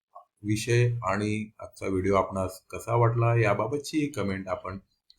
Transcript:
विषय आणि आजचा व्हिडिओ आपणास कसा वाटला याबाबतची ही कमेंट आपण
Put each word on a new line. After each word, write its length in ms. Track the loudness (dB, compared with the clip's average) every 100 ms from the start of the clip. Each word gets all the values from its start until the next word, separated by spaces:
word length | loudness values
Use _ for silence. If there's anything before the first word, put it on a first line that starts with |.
| _ -20 -20 _
विषय 560 | -4 -2 0 2 2 0
आणि 480 | -2 0 0 -2 -6 -12
आजचा 280 | -18 -10 -4
व्हिडिओ 280 | 0 2
आपणास 480 | 2 2 -2 -4 -6 -14
कसा 240 | -12 -2
वाटला 460 | 2 4 4 4 4
याबाबतची 580 | 4 2 0 -4 -4 -2
ही 80 | -2
कमेंट 420 | -2 -4 -4 -6
आपण 300 | -8 -8 -12 -14 _ _